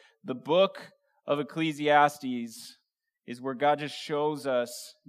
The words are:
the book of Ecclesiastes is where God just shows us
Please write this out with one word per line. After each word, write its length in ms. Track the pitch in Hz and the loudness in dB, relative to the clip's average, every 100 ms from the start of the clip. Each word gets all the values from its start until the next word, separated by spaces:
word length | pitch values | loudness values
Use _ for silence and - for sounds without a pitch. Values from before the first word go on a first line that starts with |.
| _ _ | _ _
the 140 | - 127 | -10 -8
book 560 | 135 170 190 - - _ _ _ - | 0 4 2 0 -18 _ _ _ -4
of 140 | 143 | -2
Ecclesiastes 1400 | 135 160 160 147 147 147 147 - 131 123 117 113 - - _ _ _ _ - | -2 -4 -4 0 4 6 6 2 -6 -6 -8 -12 -20 -20 _ _ _ _ -14
is 140 | 123 | -10
where 140 | 131 | -8
God 260 | 123 143 143 | 0 2 2
just 180 | 147 - | -2 -8
shows 480 | - 147 151 147 135 | -4 -2 0 -2 0
us 480 | 123 120 - - - | 0 -2 -6 -16 -20